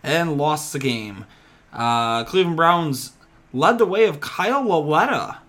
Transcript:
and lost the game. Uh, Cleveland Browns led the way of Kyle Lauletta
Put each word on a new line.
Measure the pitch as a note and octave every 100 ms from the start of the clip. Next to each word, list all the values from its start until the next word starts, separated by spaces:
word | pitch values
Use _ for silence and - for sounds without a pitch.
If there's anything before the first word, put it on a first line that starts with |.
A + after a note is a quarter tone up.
and | - D#3+ E3+ D3
lost | D3+ D3+ -
the | D3
game. | C3 A#2 G#2+ G2 G2 - _ _ _
Uh, | A2+ A#2 A#2 A#2 A#2
Cleveland | A#2 F#3 F3 D#3+
Browns | E3+ F3 E3 C3 - _ _ _ _
led | B2 E3 A#3
the | G3+
way | G3
of | A3 D3
Kyle | - - F#3+ C#4
Lauletta | B3+ E3+ D3 D3+ B3 F3 - -